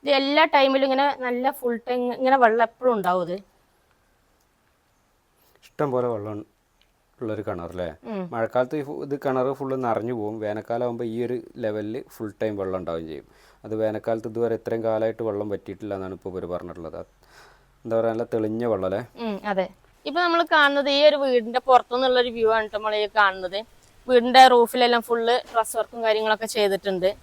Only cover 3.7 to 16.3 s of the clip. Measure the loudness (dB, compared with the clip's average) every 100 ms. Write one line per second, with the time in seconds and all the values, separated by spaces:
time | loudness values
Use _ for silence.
3.7 | _ _ _ _ _ _ _ _ _ _
4.7 | _ _ _ _ _ _ _ _ _ -20
5.7 | -4 -2 0 -2 -4 -6 -10 -12 _ _
6.7 | _ _ _ _ _ -8 -6 -6 -8 -8
7.7 | -8 -8 -8 -12 -10 -8 -4 -2 -2 -2
8.7 | -4 -8 -10 -8 -6 -2 -2 -2 -4 -6
9.7 | -4 -2 -2 -4 -6 -6 -6 -6 -6 -6
10.7 | -4 -4 -4 -8 -6 -6 -6 -10 -8 -6
11.7 | -4 -6 -10 -12 -12 -12 -6 -6 -4 -6
12.7 | -6 -6 -8 -8 -12 -14 _ _ _ -10
13.7 | -4 -4 -4 -4 -4 -4 -2 -2 -2 -4
14.7 | -4 -2 0 -2 -2 -4 -4 -6 -8 -10
15.7 | -12 -8 -8 -8 -10 -10